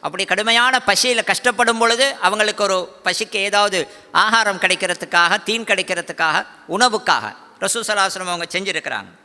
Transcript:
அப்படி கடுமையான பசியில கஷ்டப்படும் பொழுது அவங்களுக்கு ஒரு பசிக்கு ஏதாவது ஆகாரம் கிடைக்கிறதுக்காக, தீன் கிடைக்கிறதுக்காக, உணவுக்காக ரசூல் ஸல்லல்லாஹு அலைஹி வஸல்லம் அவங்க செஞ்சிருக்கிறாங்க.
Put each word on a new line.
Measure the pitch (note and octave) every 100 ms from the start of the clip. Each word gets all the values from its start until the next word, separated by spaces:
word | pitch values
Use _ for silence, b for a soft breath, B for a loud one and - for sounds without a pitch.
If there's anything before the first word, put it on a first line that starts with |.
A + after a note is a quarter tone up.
| D#3
அப்படி | F#3 F#3+
கடுமையான | F#3 G#3+ A#3 B3 C4 -
பசியில | F#3+ B3+ A#3 G#3+
கஷ்டப்படும் | F#3+ B3 A#3 A#3 A3+
பொழுது | A3+ A#3 C4+ C4+ F#3
அவங்களுக்கு | G#3 G#3+ G#3 G3+
ஒரு | F#3 F3 - -
பசிக்கு | F3+ A3 G#3 G3
ஏதாவது | G3+ G#3 F#3 D3 B B -
ஆகாரம் | G#3 A3+ G#3+ F#3+
கிடைக்கிறதுக்காக, | F#3 F3+ F#3+ F3 D#3+ F3 E3+ G3+ A#3
தீன் | C4+ A3
கிடைக்கிறதுக்காக, | G3 F#3 F3+ - - E3 D#3+ A3 - - F#3
உணவுக்காக | B3 G#3+ - C#3 G#2+ - - -
ரசூல் | G3 A#3 G#3+
ஸல்லல்லாஹு | G#3 F#3+
அலைஹி | F#3
வஸல்லம் | F#3
அவங்க | F3 E3+ G3
செஞ்சிருக்கிறாங்க. | G3 E3 D3+ A2+ F#2+ E2+